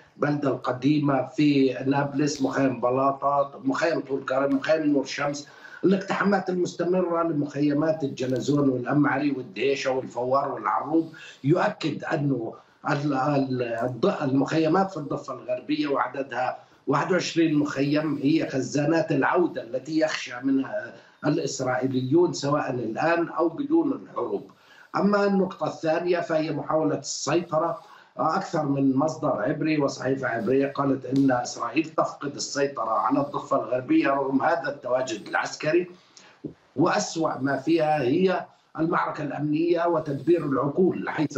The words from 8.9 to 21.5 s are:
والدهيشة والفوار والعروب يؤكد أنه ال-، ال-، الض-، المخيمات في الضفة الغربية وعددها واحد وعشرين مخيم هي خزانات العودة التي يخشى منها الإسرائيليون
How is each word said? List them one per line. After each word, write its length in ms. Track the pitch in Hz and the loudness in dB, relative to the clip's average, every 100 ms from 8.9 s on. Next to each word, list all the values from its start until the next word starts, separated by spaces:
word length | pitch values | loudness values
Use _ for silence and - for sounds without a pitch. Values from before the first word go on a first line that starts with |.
| 143 135 139 147 | 2 4 2 0
والدهيشة 600 | 127 110 104 135 135 135 | -2 -6 -2 0 2 0
والفوار 600 | 131 98 117 127 139 143 | -2 -4 -4 0 0 0
والعروب 640 | - - - 139 165 160 - - - | -4 -2 -2 2 0 0 -6 -20 -4
يؤكد 600 | 139 175 202 - 160 - | 2 4 2 0 -4 -4
أنه 500 | - 160 143 123 113 - - _ - | -4 -2 0 0 -4 -10 -20 _ -4
ال-، 240 | 143 147 | -2 0
ال-، 640 | 135 143 139 131 123 117 113 | 0 2 2 0 -2 -2 -2
الض-، 400 | 123 127 202 - | -4 0 0 0
المخيمات 680 | 143 135 135 160 156 180 190 | 0 0 2 2 2 2 2
في 60 | 156 | -2
الضفة 360 | 139 - - | -6 -8 -8
الغربية 540 | 120 113 123 - 147 147 | -12 -6 -6 -2 -2 0
وعددها 680 | 131 127 139 131 120 127 - - _ - | 0 -2 -4 -6 -2 -2 -4 -14 _ -2
واحد 240 | 147 165 | 0 2
وعشرين 440 | 180 - 165 160 151 | 0 0 2 4 4
مخيم 640 | 143 135 143 151 156 131 | 0 0 0 2 0 0
هي 260 | 135 156 131 | 2 2 2
خزانات 640 | 135 110 131 147 165 156 | -2 -2 0 2 2 2
العودة 520 | 143 127 165 160 131 | 2 2 4 2 0
التي 360 | 117 127 139 160 | -6 -6 -2 0
يخشى 360 | - - 131 123 | 0 -2 -6 -4
منها 500 | 135 135 131 123 120 - - - 151 | 0 0 0 -6 -8 -14 -20 -6 -2
الإسرائيليون 1080 | 151 135 | 0 -2